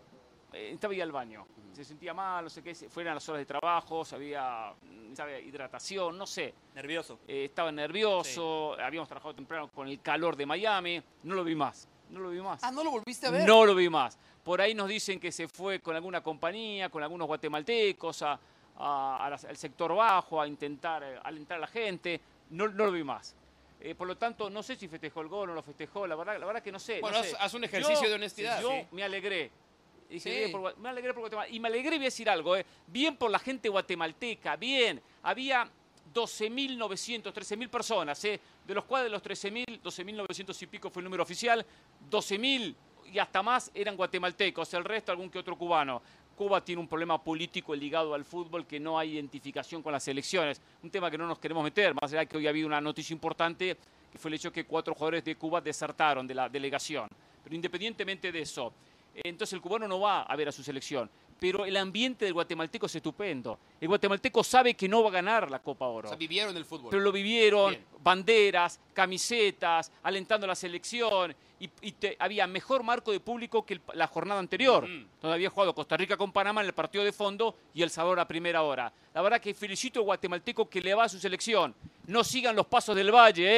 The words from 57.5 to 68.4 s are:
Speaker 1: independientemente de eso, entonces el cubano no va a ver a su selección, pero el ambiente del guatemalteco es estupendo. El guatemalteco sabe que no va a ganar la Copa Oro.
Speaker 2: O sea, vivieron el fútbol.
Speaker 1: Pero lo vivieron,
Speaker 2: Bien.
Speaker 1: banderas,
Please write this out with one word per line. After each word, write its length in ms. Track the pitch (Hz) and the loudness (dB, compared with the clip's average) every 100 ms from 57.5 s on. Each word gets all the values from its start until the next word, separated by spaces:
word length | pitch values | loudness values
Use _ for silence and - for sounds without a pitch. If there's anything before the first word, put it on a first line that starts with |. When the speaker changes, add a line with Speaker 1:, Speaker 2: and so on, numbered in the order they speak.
| 160 | -8
Speaker 1:
independientemente 760 | 170 175 220 220 202 190 185 | -6 -4 -6 -6 -6 -4 -6
de 100 | 165 | -6
eso, 300 | 143 - 117 - - _ _ - | -6 -6 -8 -8 -20 _ _ -10
entonces 380 | 170 170 214 | -10 -6 -6
el 80 | 185 | -6
cubano 260 | 175 220 214 | -4 -4 -2
no 120 | 185 | 0
va 220 | 202 175 | 2 2
a 140 | - 143 | 0 -2
ver 120 | 147 | -2
a 20 | |
su 100 | 139 | -4
selección, 460 | 135 135 - 139 110 _ _ - | -8 -8 -4 -4 -4 _ _ -4
pero 260 | 180 196 196 | -2 0 0
el 100 | 196 | 0
ambiente 480 | 190 190 254 247 202 | 0 0 -2 0 -2
del 80 | 170 | 0
guatemalteco 500 | 165 165 160 233 196 | -2 -2 -4 -2 -4
es 100 | 160 | -2
estupendo. 640 | 156 147 208 135 117 107 _ - | -6 -4 -4 -4 -6 -10 _ -8
El 60 | 160 | 0
guatemalteco 560 | 202 202 196 262 226 | 2 2 2 2 2
sabe 320 | - 254 240 - | 6 8 8 4
que 120 | 190 | 4
no 140 | 226 | 6
va 80 | 220 | 6
a 40 | |
ganar 360 | 185 185 226 165 | 4 2 2 2
la 100 | 131 | -4
Copa 280 | - 135 127 | -6 -4 -4
Oro. 200 | 113 107 | -4 -6
Speaker 2:
O 20 | |
sea, 60 | 151 | -8
vivieron 380 | 160 180 214 175 | -4 -2 -2 -4
el 80 | |
fútbol. 280 | 139 160 117 | -8 -10 -2
Speaker 1:
Pero 100 | 196 | 2
lo 100 | 202 | 2
vivieron, 600 | 196 202 233 214 202 196 | 2 2 6 8 8 6
Speaker 2:
Bien. 140 | 139 - - | 4 -8 0
Speaker 1:
banderas, 760 | 190 185 185 226 | 4 4 6 6